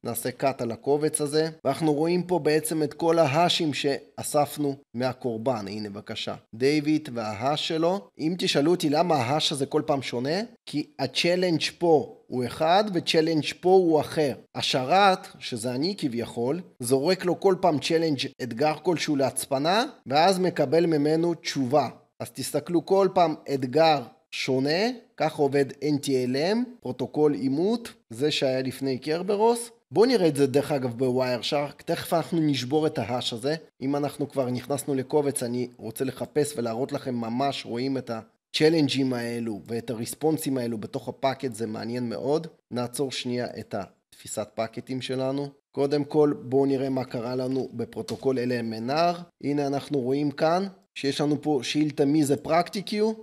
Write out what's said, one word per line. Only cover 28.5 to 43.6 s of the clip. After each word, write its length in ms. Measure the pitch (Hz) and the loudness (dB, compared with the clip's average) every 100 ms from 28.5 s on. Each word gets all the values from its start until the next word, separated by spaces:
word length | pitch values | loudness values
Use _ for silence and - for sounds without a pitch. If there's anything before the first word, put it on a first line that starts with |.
| 131 | 0
לפני 360 | 131 123 135 123 | -4 -4 -4 -4
קרברוס. 720 | 143 160 185 202 220 233 - _ _ | -2 -4 -2 2 2 2 -4 _ _
בואו 160 | 139 240 | 4 4
נראה 220 | 240 175 | 6 4
את 80 | 139 | 4
זה 100 | 139 | 4
דרך 260 | 135 - | 2 2
אגב 260 | 147 127 117 | -2 -2 0
בווייר 440 | 131 123 127 123 | 0 2 0 -2
שרק, 400 | - 147 143 - | -2 -2 -2 -8
תכף 320 | - 165 - | -6 -4 0
אנחנו 260 | 170 147 170 | -2 0 0
נשבור 460 | 156 135 123 151 156 | 2 0 0 2 2
את 120 | 151 | -2
ההאש 340 | 104 123 - | -4 -4 -4
הזה. 220 | 117 131 160 - _ | -4 -4 -4 -8 _
אם 160 | 131 143 | -4 -2
אנחנו 320 | 147 - 135 | -2 -4 -6
כבר 220 | 139 127 | -2 -2
נכנסנו 440 | 123 - 139 - | -4 -4 -4 -2
לקובץ, 480 | 135 127 151 143 123 | -4 0 0 0 -2
אני 260 | 120 120 123 - | -4 -4 -4 -8
רוצה 280 | 107 - | -14 -6
לחפש 480 | 135 - 123 - 143 - | -6 -6 -4 -2 -2 -2
ולהראות 360 | 117 113 131 | -4 -4 -4
לכם 220 | 135 135 | -4 -6
ממש, 500 | 123 113 120 139 131 | -6 -4 -2 -2 -2
רואים 340 | 107 113 135 131 | -6 -6 -4 -4
את 120 | 127 | -6
הצ'לנג'ים 1000 | 113 110 _ _ - 151 165 143 127 135 | -10 -10 _ _ 4 4 6 2 2 0
האלו 480 | 123 120 120 113 104 - | 0 -4 -4 -4 -6 -6
ואת 240 | 113 113 | -6 -4
הריספונסים 680 | 113 117 - 156 151 - 131 | -6 -6 -2 0 0 -2 -4
האלו 200 | 120 117 | -4 -6
בתוך 300 | 104 131 127 | -8 -8 -10
הפאקט, 460 | - 135 127 135 | -4 -4 -2 -6
זה 120 | 107 110 | -6 -8
מעניין 420 | 107 107 123 120 | -6 -6 -6 -6
מאוד. 380 | 95 120 147 165 _ _ | -4 -2 -2 -2 _ _
נעצור 420 | 117 120 123 139 | -6 -6 -4 -6
שנייה 340 | - 123 123 120 | -4 -4 -4 -6
את 160 | - | -8